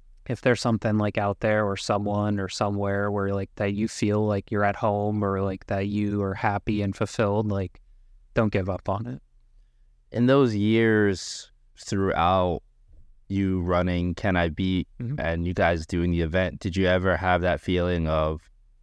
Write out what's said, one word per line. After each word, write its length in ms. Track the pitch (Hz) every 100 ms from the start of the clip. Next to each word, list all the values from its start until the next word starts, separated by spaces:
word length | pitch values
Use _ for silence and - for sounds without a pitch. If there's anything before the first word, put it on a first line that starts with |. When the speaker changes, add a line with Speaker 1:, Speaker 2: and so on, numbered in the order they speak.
| - - -
Speaker 1:
if 140 | 120
there's 180 | 131 113
something, 380 | 123 110 110 107
like, 200 | 104 107
out 220 | 101 98
there 260 | 110 107
or 120 | 101 95
someone 600 | - 104 104 104 104 101
or 120 | 95
somewhere 600 | - 104 101 101 101 101
where, 220 | 101 98
like, 180 | 98 95
that 180 | - 101
you 140 | 101 113
feel 380 | - 104 104
like 260 | 107 98 -
you're 140 | 104
at 100 | 101
home 480 | 101 113 104 104 107
or, 180 | 98 95
like, 260 | 98 95 -
that 200 | 98 98
you 340 | 104 104 101
are 120 | 98
happy 480 | 95 110 101 - 104
and 120 | 101
fulfilled, 560 | - 104 - 104 104 107
like, 300 | 98 92 - - - - - _
don't 180 | 123 110
give 180 | 101 92
up 200 | 90 -
on 180 | 98 120
it. 140 | 131 _ _ _ _ _ _ _ _ _
Speaker 2:
In 140 | 117
those 280 | 123 139 127
years 960 | 104 107 113 113 107 101 92 - - - _ _ -
throughout 840 | - 98 95 - 85 95 90 82 - _ _ - - - -
you 320 | 98 95 92
running 520 | 87 87 90 87 90
Can 220 | 82 101
I 140 | 90 85
Beat 400 | 78 92 92 - -
Speaker 1:
Mm-hmm. 220 | 120 147
Speaker 2:
and 260 | 80 85 87
you 60 |
guys 320 | 90 85 85
doing 260 | 78 87 87
the 80 | 85
event, 400 | 80 92 92 -
did 160 | 101
you 100 | 90
ever 300 | 90 92 92
have 240 | 80 92 90
that 200 | 90 73
feeling 480 | - 90 90 87 78
of, 320 | 78 78 80 - _ _ _